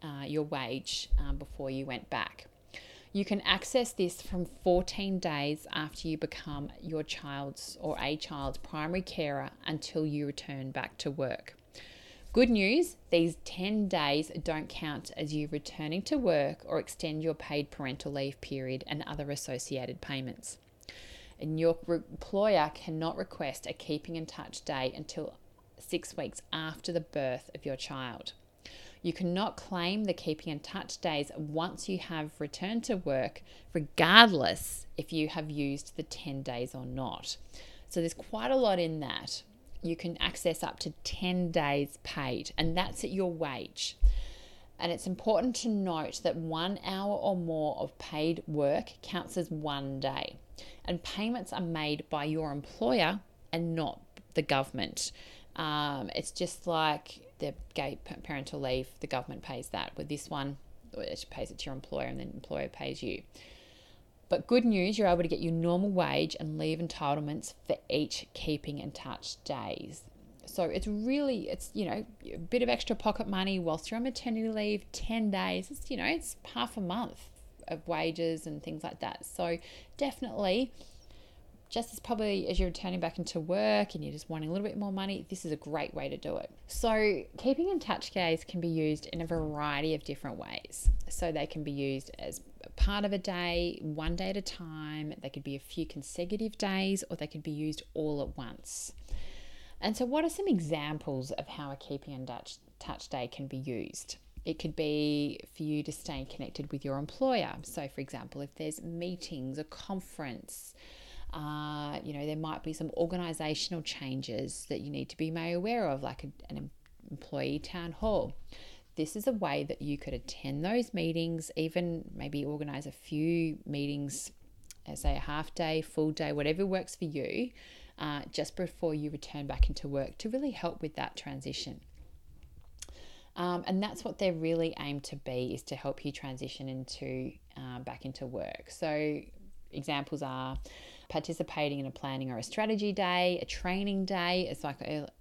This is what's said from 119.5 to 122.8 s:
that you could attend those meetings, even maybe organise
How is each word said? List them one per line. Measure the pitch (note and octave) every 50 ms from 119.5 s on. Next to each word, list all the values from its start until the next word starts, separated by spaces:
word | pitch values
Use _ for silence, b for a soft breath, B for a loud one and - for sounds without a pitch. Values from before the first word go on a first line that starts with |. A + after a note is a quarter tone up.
| C#3+ D3 D3
that | D3 - -
you | - D3 C#3+ C#3+
could | - C#3 C3+
attend | A#2+ - - - - - C#3 C3+ C#3+ D#3+
those | F#3 A3+ B3 A#3 - -
meetings, | F3+ E3 E3 D#3+ E3 E3 E3 E3 D#3+ D#3+ - -
even | - D#3+ D#3+ - F3+ F3 E3+ E3 E3 - - -
maybe | - C3+ C#3+ D3 D3 C#3+
organise | C#3 D3 D3 D3 D3 C#3 C3+